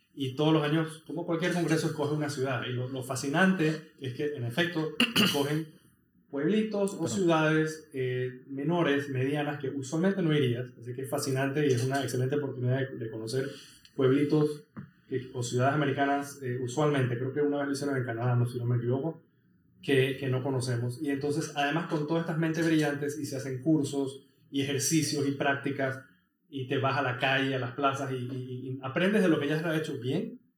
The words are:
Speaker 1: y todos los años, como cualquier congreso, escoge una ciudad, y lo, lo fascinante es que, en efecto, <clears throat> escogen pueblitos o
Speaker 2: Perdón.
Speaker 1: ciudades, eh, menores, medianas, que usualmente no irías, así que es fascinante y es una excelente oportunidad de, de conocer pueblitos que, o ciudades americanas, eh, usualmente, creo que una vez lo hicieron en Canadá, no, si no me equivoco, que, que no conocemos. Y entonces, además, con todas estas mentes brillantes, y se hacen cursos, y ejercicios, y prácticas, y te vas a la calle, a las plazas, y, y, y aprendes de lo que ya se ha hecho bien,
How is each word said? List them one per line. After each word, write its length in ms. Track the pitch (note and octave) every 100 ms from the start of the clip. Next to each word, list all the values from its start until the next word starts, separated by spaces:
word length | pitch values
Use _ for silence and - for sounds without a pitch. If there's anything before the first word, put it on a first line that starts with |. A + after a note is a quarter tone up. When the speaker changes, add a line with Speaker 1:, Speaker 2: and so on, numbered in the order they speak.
| _
Speaker 1:
y 200 | - C3+
todos 180 | C3+ D3+
los 100 | D#3
años, 400 | D3 D#3+ D#3+ - -
como 200 | E3+ E3+
cualquier 260 | E3 F3
congreso, 360 | F3 D#3 D#3 D3+
escoge 260 | - C#3+
una 160 | D3+ C#3
ciudad, 320 | B2+ C3 B2 B2
y 60 |
lo, 160 | B2 B2+
lo 140 | C3
fascinante 880 | B2+ B2 C#3 D#3 F#3+ F#3 D#3 D#3 - -
es 140 | B2+
que, 200 | - D3
en 100 | C3
efecto, 500 | A#2 - E3+ D#3+ D#3 - A#3+
<clears throat> 180 | -
escogen 420 | G3+ C#3+ C#3+ D3+ D#3+ - _ _ _ _ _
pueblitos 600 | C#3 D#3 A3 G#3+ G3+ G3
o 80 | D#3+
Speaker 2:
Perdón. 160 | E3 G3+
Speaker 1:
ciudades, 720 | E3+ D#3+ D#3 D#3 D#3 D#3 -
eh, 520 | C3+ B2+ B2+ B2+ - -
menores, 640 | C3+ D3+ F3 C#3+ C#3 C3+
medianas, 500 | B2+ C3+ D3 C#3+ -
que 80 | C3
usualmente 520 | C3+ B2 D#3+ F#3+ F#3+
no 100 | E3
irías, 320 | D3+ B2+ A#2 B2+ -
así 140 | A#2+
que 80 | B2
es 80 | C3
fascinante 560 | C#3 C#3 C3 C#3 C#3+ C#3+
y 60 |
es 100 | A#2+
una 160 | C3 C#3
excelente 340 | B2+ B2+ B2+ D3
oportunidad 420 | C3+ B2+ B2 C3
de, 180 | C3 C3
de 140 | A2
conocer 400 | A2 A2+ C3 C3+ - - - -
pueblitos 720 | - C3 C#3+ D3 D#3 D3+ - - - - _ -
que, 240 | C3 -
o 80 | B2+
ciudades 320 | A#2+ B2 C3+
americanas, 640 | D3+ C3+ C#3 C#3 C#3 C#3 -
eh, 160 | B2+ B2
usualmente, 560 | A#2+ D#3 D3+ C#3 B2 A#2+
creo 160 | B2+
que 80 | D3
una 160 | D3 C#3+
vez 80 | C#3
lo 60 |
hicieron 220 | C#3 C#3+ C3
en 60 |
Canadá, 300 | A#2 A2+ B2 B2
no, 100 | A#2+
si 100 | A#2+
no 60 |
me 120 | A#2+ A#2+
equivoco, 440 | A#2+ C3+ D#3+ - _ _ _ _ _ _
que, 340 | - C3+ C3+ C3
que 100 | C#3
no 140 | B2+
conocemos. 560 | C3+ C3 B2 A#2+ B2 -
Y 100 | C#3+
entonces, 420 | C3+ D3 D#3 -
además, 320 | D3 C#3+ E3 F#3
con 200 | D#3+ D3
todas 140 | E3
estas 160 | E3 D#3+
mentes 280 | D#3+ D#3+ E3
brillantes, 520 | D#3 D3 C#3 C#3+ D3+
y 80 | C3
se 100 | C3
hacen 260 | C3 B2+
cursos, 640 | D#3+ D3+ B2 C#3 C3+ - - _ -
y 120 | C#3
ejercicios, 680 | C#3 C3 - D#3+ C#3+ D3 C3+
y 40 |
prácticas, 680 | C3+ C#3+ C3+ C#3 C3+ C3 A#2+ - _ _ _ _
y 180 | C#3 B2
te 120 | C3+
vas 180 | C3 C#3
a 60 |
la 160 | C3+ A#2+
calle, 360 | C3+ C3+ C3+
a 40 | C3
las 120 | B2
plazas, 360 | - C#3 C3 C3
y, 60 | C3
y, 200 | B2 B2+
y 420 | B2+ B2+ C3 C3+
aprendes 400 | C3 E3+ F#3+ G#3+
de 60 | F3+
lo 100 | D3+
que 100 | C#3+
ya 120 | D#3
se 60 | E3+
ha 100 | D#3
hecho 200 | D#3 C3
bien, 400 | B2 D#3+ A3+ - _